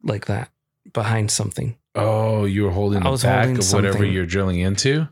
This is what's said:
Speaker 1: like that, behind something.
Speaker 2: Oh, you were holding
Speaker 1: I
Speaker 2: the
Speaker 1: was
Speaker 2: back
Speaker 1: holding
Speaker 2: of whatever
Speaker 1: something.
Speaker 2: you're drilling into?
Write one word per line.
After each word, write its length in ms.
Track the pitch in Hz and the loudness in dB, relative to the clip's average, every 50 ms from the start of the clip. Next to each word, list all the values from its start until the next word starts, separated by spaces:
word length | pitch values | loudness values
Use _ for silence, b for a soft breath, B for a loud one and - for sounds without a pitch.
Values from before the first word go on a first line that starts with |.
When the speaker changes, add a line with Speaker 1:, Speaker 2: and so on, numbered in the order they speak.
Speaker 1:
like 240 | - 104 104 101 - | -6 -4 -4 -4 -4
that, 220 | - 101 110 127 - _ _ _ _ _ _ - - - | -4 -4 -4 -6 -10 _ _ _ _ _ _ -14 -8 -4
behind 360 | 117 107 110 113 110 107 104 | -4 -2 0 0 0 0 0
something. 480 | - - 107 104 - - 127 120 117 _ _ _ - | -2 -2 -4 -4 -6 -6 -6 -6 -8 _ _ _ -4
Speaker 2:
Oh, 520 | 107 107 110 110 110 110 110 110 107 104 | -2 0 0 0 0 0 0 0 0 0
you 180 | 98 95 104 104 | 0 0 0 0
were 80 | 98 | 0
holding 300 | 87 98 104 101 104 98 | 0 0 0 0 0 0
Speaker 1:
I 20 | - | 0
Speaker 2:
the 60 | 135 | 0
Speaker 1:
was 100 | 135 123 123 | 0 0 2
Speaker 2:
back 220 | 120 95 104 117 | 2 2 2 2
Speaker 1:
holding 140 | 127 127 120 95 | 2 2 0 0
Speaker 2:
of 100 | 92 98 | 2 2
whatever 200 | 101 98 98 98 | 2 2 2 2
Speaker 1:
something. 140 | 104 101 98 92 | 2 2 2 0
Speaker 2:
you're 120 | 92 90 | 0 -2
drilling 340 | 82 90 98 98 92 90 87 | 0 0 0 0 0 0 0
into? 480 | 90 95 101 - - 135 143 156 160 - | 0 0 0 0 0 0 2 0 -2 -2